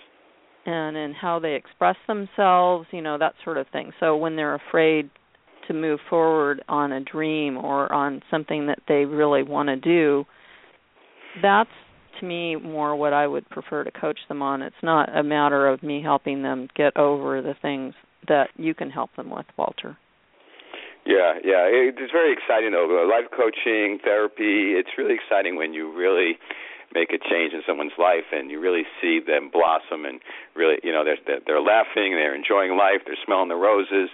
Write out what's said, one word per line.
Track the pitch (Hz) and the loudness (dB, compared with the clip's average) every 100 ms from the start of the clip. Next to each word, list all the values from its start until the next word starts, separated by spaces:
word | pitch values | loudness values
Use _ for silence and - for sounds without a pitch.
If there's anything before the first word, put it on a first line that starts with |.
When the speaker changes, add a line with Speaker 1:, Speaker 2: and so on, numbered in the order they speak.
| _ _ _ _ _ _ - | _ _ _ _ _ _ -8
Speaker 1:
and | 170 156 156 | -6 -6 -6
in | 147 | -8
how | 147 175 170 | -6 -4 -2
they | 160 147 | -2 -6
express | - - 180 185 - | -8 0 0 0 -4
themselves, | 214 196 - 196 180 180 180 165 | -6 -6 2 4 6 4 2 -4
you | 180 | -10
know, | 156 147 | -6 -2
that | 160 - | -2 -4
sort | - 156 | -8 -6
of | 135 | -6
thing. | 151 - - | -8 -10 -2
So | 165 151 | 0 2
when | 165 160 | 0 -2
they're | 147 143 | -2 -4
afraid | - 165 160 156 147 - _ _ _ _ - | 0 2 4 4 0 -10 _ _ _ _ -8
to | |
move | 160 160 147 - | -4 -2 -4 -2
forward | 170 160 160 143 139 - | 2 4 4 2 -2 -4
on | 147 143 | -2 -2
a | 131 | -4
dream | 135 156 156 156 147 131 | -6 -4 -2 -2 -2 -4
or | 147 139 139 | -2 -2 0
on | 147 143 135 - | 0 0 -4 -4
something | 160 156 156 147 | -4 -4 -4 -2
that | - - | -2 2
they | 147 143 | 2 2
really | 151 151 143 | 2 2 2
want | 139 147 147 | 0 -2 -2
to | 131 | -2
do, | 160 170 151 143 143 _ - - - _ _ _ _ _ - 185 | 2 4 4 2 -2 _ -20 -20 -20 _ _ _ _ _ -20 -2
that's, | 196 202 226 - - _ _ - | 4 4 2 -4 -20 _ _ -14
to | 180 | -8
me, | 170 170 156 | -6 -4 -6
more | 165 156 147 147 | -6 -4 -2 0
what | 147 | 0
I | 147 147 | 2 2
would | 143 - | -2 -8
prefer | - - 151 | -14 -8 -8
to | 143 | -6
coach | - 160 156 - | -6 -6 -6 -8
them | 143 | -6
on. | 139 139 | -4 -4
It's | 139 - | -6 -6
not | 165 160 143 156 | 2 2 2 0
a | |
matter | 147 147 143 143 139 | 0 2 2 4 2
of | 131 | 2
me | 151 147 | -2 -6
helping | 151 139 - 139 | -2 -2 -2 -6
them | 135 131 131 - | -4 -6 -6 0
get | 147 - | 0 2
over | 147 143 139 135 | 2 2 -2 -4
the | 127 - | -6 -6
things | 147 139 131 - _ _ - | -6 -6 -8 -14 _ _ 0
that | 151 135 - | 2 2 -2
you | 160 | -6
can | 160 147 | -4 -6
help | 135 123 - | -8 -8 -10
them | 127 | -12
with, | - 143 - | -12 -12 -6
Walter. | - - - 156 _ _ _ _ _ - - - - - - | -6 -6 -14 -16 _ _ _ _ _ -20 -20 -18 -18 -8 2
Speaker 2:
Yeah, | 98 87 82 | 4 4 2
yeah. | 92 95 90 | 2 4 4
It, | 120 127 127 | 4 2 0
it's | 131 | -2
very | 165 165 | 2 2
exciting, | 135 - 113 110 | 2 0 0 2
though. | 90 85 87 85 | 0 2 2 4
Life | 113 120 | 2 0
coaching, | - 113 - 123 110 104 101 | 0 -2 0 -2 0 0 -2
therapy, | - 104 107 - 107 104 98 | 0 0 0 -2 0 0 2
it's | 92 - - | 0 -2 -4
really | 131 117 | -2 -2
exciting | - 101 95 87 | 0 0 0 -4
when | 80 | -6
you | 78 78 82 | -6 -10 -2
really | 90 95 87 85 - - - - - | 2 2 2 -2 -8 -14 -16 -18 -6
make | 82 85 | -2 -2
a | 85 - | -2 -2
change | 85 80 | -2 -2
in | 80 82 | -4 -4
someone's | 76 76 - | -4 -4 0
life | 87 87 80 | 2 2 0
and | 78 67 | -6 -6
you | 76 | -4
really | 90 87 80 - | -2 0 -2 -4
see | 87 80 76 | 0 0 2
them | 76 71 | -2 0
blossom | 85 82 80 - 80 73 | 2 2 2 -2 -10 -10
and | 65 - - - 78 | -12 -16 -18 -12 0
really, | 80 76 | 2 2
you | 85 | 0
know, | 78 76 | 0 0
they're, | 73 - | 0 -2
they're, | 69 - | -4 0
they're | 76 | 0
laughing, | 80 110 110 110 101 87 | 4 4 2 0 -2 0
they're | 76 | -2
enjoying | 71 73 101 92 92 | -2 0 2 2 2
life, | 98 98 - | 2 2 -2
they're | 73 | -10
smelling | - 95 90 | -2 0 0
the | 87 | 0
roses, | 98 104 95 98 92 | 2 2 2 0 0